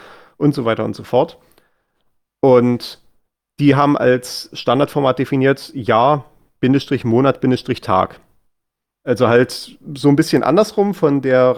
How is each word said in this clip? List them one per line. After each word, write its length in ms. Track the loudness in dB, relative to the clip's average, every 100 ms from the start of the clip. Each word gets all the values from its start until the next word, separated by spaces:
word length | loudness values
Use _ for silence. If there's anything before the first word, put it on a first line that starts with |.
| -20 -20 _ -4
und 160 | -2
so 100 | -2
weiter 220 | -2 -4 -4
und 100 | -8
so 80 |
fort. 340 | -2 -2 -2 -6 _ _ _ _ _ _ _ _ _ -2
Und 580 | 4 4 4 -2 -8 -20 _ _ _ _ _ -2
die 160 | 2
haben 220 | 2 2 2
als 520 | 2 0 -4 -16 -16
Standardformat 640 | -8 -2 0 0 -2 -2 -2
definiert 520 | -2 0 0 -2 -6
Jahr, 500 | -10 -2 2 2 0 -6 _ _ -4
Bindestrich, 440 | 0 0 -2 -4
Monat, 380 | 0 2 2 0
Bindestrich, 400 | -2 -2 -4 -8
Tag. 360 | -2 0 -2 -6 _ _ _ _ _ _ _ _
Also 240 | -6 0 2
halt 480 | 2 2 -4 -18 -20 -18
so 140 | -2 0
ein 80 | 2
bisschen 260 | 2 0
andersrum 520 | 2 0 0 0 -2
von 260 | 0 -2 0
der 300 | 0 2 2